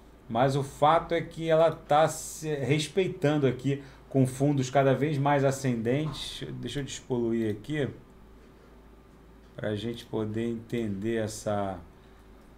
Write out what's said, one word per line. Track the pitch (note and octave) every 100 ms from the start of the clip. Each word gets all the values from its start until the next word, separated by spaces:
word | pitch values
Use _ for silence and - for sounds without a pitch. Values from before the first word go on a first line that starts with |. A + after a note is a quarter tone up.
| - - -
Mas | A2+ C3+
o | C#3
fato | C3 - D3 E3 E3
é | E3+
que | - D#3+ D#3+
ela | D#3+ E3
tá | D#3 - D3 D3+
se | - - - D#3
respeitando | C#3+ B2 D#3 - G3 F3+ - C#3+ D3+
aqui | C3 B2 C#3 C#3 - - -
com | C#3
fundos | C3 - C#3+ C#3 B2+
cada | C#3+ C3+
vez | A#2+ D3+ C3+
mais | C#3+ C#3+
ascendentes. | C3+ C3+ C3 A#2 A2 C#3 D#3 - - - D3 B2+
Deixa | B2 C#3
eu |
despoluir | C3+ - - A#2+ A#2 A2+ A2
aqui | G2+ - D3+ A#2 - - - - - - - - - - - - - - - - -
pra | A2 G#2+
gente | A#2 A#2 -
poder | A2+ G#2+ A2+ A#2
entender | A#2 A2+ A#2+ A2 F#2+ A2 A2+
essa, | G#2+ - G#2+ G#2 G2 F2+ E2 - - - - - -